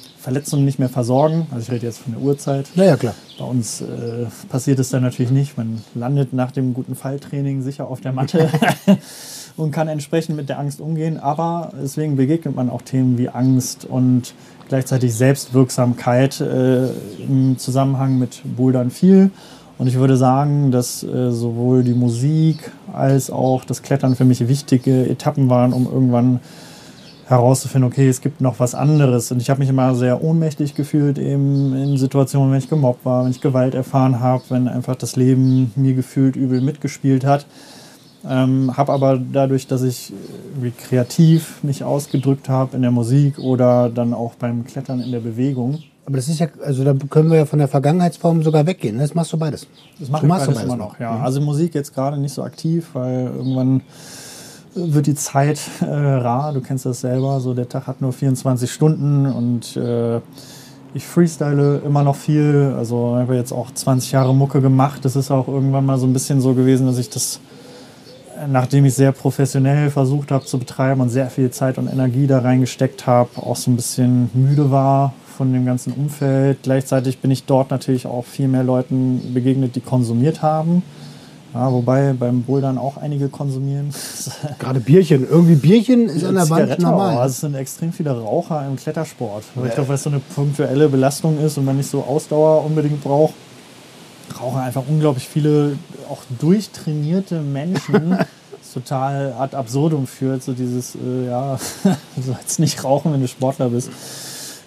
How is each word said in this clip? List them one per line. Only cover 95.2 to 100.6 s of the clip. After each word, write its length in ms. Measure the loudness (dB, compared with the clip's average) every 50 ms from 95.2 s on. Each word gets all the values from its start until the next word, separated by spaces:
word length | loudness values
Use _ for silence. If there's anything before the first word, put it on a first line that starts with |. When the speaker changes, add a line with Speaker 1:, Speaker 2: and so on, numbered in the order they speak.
| -4 -4
Speaker 1:
viele 480 | -2 0 2 4 4 4 2 2 -2 -6 -10 -14 -18 -16 -14 -14
auch 140 | -14 -14 -12 -12 -8 -2
durchtrainierte 1000 | 2 2 2 2 0 -4 -12 -10 -6 -4 -4 -2 -2 -2 -2 -2 -2 -4 -6 -6
Menschen. 760 | -4 -4 -4 -4 -4 -4 -4 -4 -2 0 0 0 0 0 0 -2 -2
Speaker 2:
<laughs> 40 | -4 -8 -20 -20 -20 -20 -20
Speaker 1:
Das 120 | -18 -14 -12
total 600 | -12 -8 -6 -4 -4 -2 -2 -4 -4 -4 -6 -6 -6
ad 160 | -6 -6 -6
absurdum 520 | -8 -8 -4 -2 0 0 0 0 -2 -4
führt, 360 | -6 -6 -6 -4 -4 -4 -4 -4
so 80 | -6
dieses, 440 | -6 -4